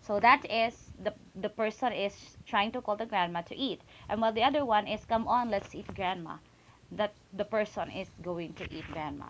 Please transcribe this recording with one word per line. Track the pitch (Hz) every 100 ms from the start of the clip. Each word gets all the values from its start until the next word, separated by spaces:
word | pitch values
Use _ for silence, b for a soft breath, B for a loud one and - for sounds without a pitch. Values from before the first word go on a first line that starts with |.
So | - 208
that | 226 277 -
is | 226 226 233 - -
the, | 190 - -
the | - 202
person | 208 220 214 254
is | 175 202 - - - -
trying | 220 208
to | 247
call | - 208
the | 226
grandma | 208 175 170
to | 170 -
eat. | 269 180 - B B
And | 214
while | 226
the | 220
other | 240 294
one | 269 214 202
is, | 214
Come | - 226 220
on, | 240 240
let's | 202 -
eat, | 151 -
Grandma. | 175 185 185 165 165 - b b b -
That | 175 208 - -
the | 190
person | 208 220 208 - 175
is | - 185 -
going | 175 175 170
to | - 175
eat, | 160 -
Grandma. | 165 151 139